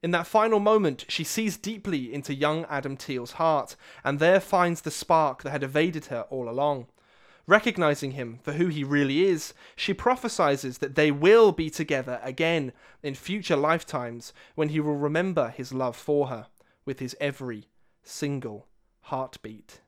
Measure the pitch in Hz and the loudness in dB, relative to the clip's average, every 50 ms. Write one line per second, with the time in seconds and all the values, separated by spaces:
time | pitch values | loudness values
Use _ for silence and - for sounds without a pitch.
0 | - 165 175 175 170 - - 220 214 226 226 208 202 208 220 220 202 165 135 - | -2 0 0 0 -2 2 2 4 4 6 4 4 4 6 4 6 4 2 0 -2
1 | - - - - 165 - - - 220 214 180 - - 202 226 208 - 202 175 147 | -10 -8 -6 -6 -6 -4 -4 -2 -2 -2 -4 -6 -8 -10 -10 -8 -6 -4 -4 -4
2 | 127 120 113 143 139 - 147 135 143 151 156 160 165 - 151 139 131 139 135 131 | -4 -4 -8 -8 -6 -6 -4 -2 0 0 0 -2 -4 -4 -6 -6 -6 -6 -10 -10
3 | - - 139 123 120 117 - - 160 165 156 147 120 - - _ - - - - | -8 -8 -6 -6 -6 -8 -6 0 2 2 2 2 0 -4 -12 _ -20 -20 -20 -6
4 | - 135 139 143 156 170 185 196 185 - - 185 175 - - 131 - 156 - - | -4 -4 0 2 4 6 6 4 4 2 2 2 4 2 0 -2 -6 -10 -10 -10
5 | - _ 170 160 156 143 127 - - 139 139 147 139 135 135 151 160 180 165 156 | 0 _ 4 4 4 2 -2 -4 -8 -6 -6 -4 -6 -2 0 2 2 2 0 -4
6 | 143 - 139 117 107 - - 131 123 117 117 127 143 147 143 135 120 - _ _ | -8 -8 -8 -8 -8 -6 -8 -8 -6 -6 -2 0 0 0 0 -2 -6 -14 _ _
7 | _ _ _ _ _ _ _ _ _ - 175 214 - 247 208 - 175 151 143 - | _ _ _ _ _ _ _ _ _ 4 4 4 6 2 0 2 2 2 2 0
8 | - 139 131 143 127 117 113 123 _ - 147 151 180 185 156 151 139 135 143 147 | -2 -8 -6 -8 -8 -10 -10 -12 _ -8 -2 -2 0 0 0 -4 -2 0 2 2
9 | 143 135 135 151 180 196 180 156 - - - _ - - - - - - 196 - | 2 2 2 2 2 2 2 0 -2 -10 -14 _ -20 -20 -12 -8 -4 -4 -4 0
10 | - 247 254 254 - 240 - - 185 147 139 139 - 131 127 - - 135 135 143 | 2 0 0 0 -2 -8 -2 0 2 2 2 0 -2 -8 -8 -6 -8 -4 0 2
11 | 151 151 143 143 147 185 214 233 226 208 180 - 165 156 151 - 165 147 151 131 | 4 4 2 4 6 8 8 10 8 8 6 2 -4 -6 -4 -6 -4 -2 -2 -2
12 | 127 - 123 117 104 127 131 - 165 165 170 165 143 127 - _ _ - - _ | -2 -4 -8 -8 -8 -10 -4 -2 0 0 2 0 -2 -4 -8 _ _ -20 -20 _
13 | - 147 139 131 - - 185 214 185 - 175 143 139 151 165 170 - - - 143 | -10 -8 -8 -8 -8 -6 -6 -6 -2 0 0 2 4 2 2 0 -2 -4 -6 -6
14 | 123 120 117 117 - - - - - - _ - 156 151 151 156 147 151 147 143 | -6 -6 -10 -12 -16 -18 -20 -20 -20 -16 _ -4 -2 -2 0 -2 0 0 0 0
15 | 143 147 151 160 180 190 180 160 135 113 - - 131 123 131 127 131 123 117 - | 0 0 0 0 0 0 0 0 -2 -2 -4 -10 -12 -8 -4 -4 -4 -4 -4 -8
16 | - - 147 143 143 127 127 113 107 - _ _ _ _ _ _ _ - 135 - | -2 0 2 2 2 0 -4 -10 -12 -18 _ _ _ _ _ _ _ -10 -8 -8
17 | 135 127 - - - 143 135 - 135 127 117 107 104 _ _ _ _ _ _ _ | -8 -10 -8 -4 -4 -4 -4 -6 -8 -10 -10 -10 -12 _ _ _ _ _ _ _
18 | _ - - - - 143 143 135 127 120 107 104 - _ _ _ _ _ _ _ | _ -18 -10 -6 -4 -4 -4 -4 -6 -8 -12 -12 -18 _ _ _ _ _ _ _
19 | _ - - 131 131 127 - - _ 110 110 107 _ _ - - _ | _ -8 -8 -6 -6 -8 -12 -16 _ -16 -18 -18 _ _ -20 -20 _